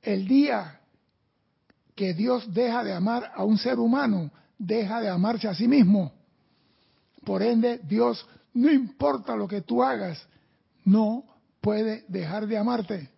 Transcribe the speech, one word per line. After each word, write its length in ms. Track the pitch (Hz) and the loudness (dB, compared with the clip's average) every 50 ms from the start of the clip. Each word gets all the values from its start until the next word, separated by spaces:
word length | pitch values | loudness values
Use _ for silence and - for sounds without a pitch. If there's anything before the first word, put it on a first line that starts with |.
El 260 | _ 226 202 190 196 | _ -4 -4 -4 0
día 540 | 190 262 277 285 285 247 208 180 156 147 _ _ _ _ _ _ _ _ _ _ _ _ _ _ _ _ _ _ _ _ _ _ _ _ | 2 4 4 4 4 0 -4 -6 -8 -16 _ _ _ _ _ _ _ _ _ _ _ _ _ _ _ _ _ _ _ _ _ _ _ _
que 200 | - 196 185 175 | -6 -4 -4 -2
Dios 400 | 160 214 247 247 247 226 233 175 | -2 0 0 0 -2 -2 -4 -2
deja 280 | 208 247 240 226 247 | -2 0 0 0 -2
de 120 | 233 202 190 | -4 -4 -4
amar 360 | 175 180 214 233 240 220 220 - | -2 -2 -2 -2 -2 -6 -8 -6
a 100 | - - | -4 0
un 140 | 214 220 202 | 0 0 0
ser 200 | - 240 262 240 | 0 -2 -2 0
humano, 520 | 233 233 240 277 285 240 208 180 165 147 _ _ _ _ _ _ | 0 2 2 2 0 0 0 -2 -4 -6 _ _ _ _ _ _
deja 420 | 208 175 214 226 214 190 220 233 | -6 -4 -2 -2 -2 -2 -4 -4
de 100 | 220 208 | -4 -2
amarse 380 | 180 175 185 214 240 220 - 214 | 0 0 0 0 0 -2 -2 -4
a 60 | 185 | -2
sí 140 | 151 220 247 | 0 2 4
mismo. 440 | 277 285 220 175 202 202 180 139 - _ _ _ _ _ _ _ _ _ _ _ _ _ _ _ _ _ _ _ _ - - | 6 6 6 6 6 4 2 -2 -8 _ _ _ _ _ _ _ _ _ _ _ _ _ _ _ _ _ _ _ _ -16 -8
Por 160 | - 196 185 | -4 -2 0
ende, 360 | 202 233 240 226 226 240 240 240 180 | 0 2 2 2 2 2 0 -4 -6
Dios, 420 | 147 202 220 233 240 226 - - _ _ _ _ _ _ | -4 0 2 2 2 0 -4 -10 _ _ _ _ _ _
no 160 | 240 240 302 | 2 4 4
importa 680 | 311 269 254 196 - _ 277 285 269 254 202 - 233 | 4 4 2 0 -6 _ 0 0 0 0 -4 -6 -4
lo 100 | 214 208 | -4 -4
que 140 | 185 208 202 | -4 -6 -8
tú 220 | 170 - 233 240 | -6 -2 0 2
hagas, 440 | 247 262 254 214 202 180 160 - - _ _ _ _ _ _ _ _ _ _ _ _ | 2 2 0 -2 -4 -6 -8 -10 -16 _ _ _ _ _ _ _ _ _ _ _ _
no 400 | 196 190 214 220 208 226 247 - _ _ _ _ _ _ _ | 4 4 4 4 2 -2 -4 -8 _ _ _ _ _ _ _
puede 440 | - 214 214 214 220 220 214 220 _ - | -2 -2 0 0 -2 -2 -4 -8 _ -10
dejar 380 | 180 185 170 156 175 214 220 | -8 -8 -6 -6 -6 -6 -6
de 100 | 208 226 | -4 -4
amarte. 540 | 214 208 240 247 233 202 - 214 185 143 - _ | -2 -2 -2 -2 -2 -4 -6 -8 -10 -10 -14 _